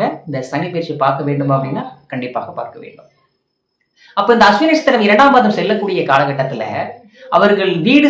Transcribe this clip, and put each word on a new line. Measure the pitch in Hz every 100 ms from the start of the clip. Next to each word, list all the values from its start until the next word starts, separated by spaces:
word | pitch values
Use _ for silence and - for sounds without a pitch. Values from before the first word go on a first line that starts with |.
| 240 - 156
இந்த | 135 -
சனி | 151 180
பெயர்ச்சி | 170 160 135
பார்க்க | 135 143 143
வேண்டுமா | 143 139 135
அப்படின்னா, | 135 139 - - _
கண்டிப்பாக | 127 123 117 - 117
பார்க்க | 117 -
வேண்டும். | - - _ _ _ _ _ _ _ _ _ _ _ -
அப்ப | 220 226
இந்த | 202
அஸ்வினி | 208 320
நட்சத்திரம் | 311 277 240 208
இரண்டாம் | 220 277 247
பாதம் | 214 180
செல்லக்கூடிய | 185 208 196 180 -
காலகட்டத்துல | 135 143 135 127 113 107 151 - - - - - 170
அவர்கள் | 202 196 190 170 196
வீடு | 285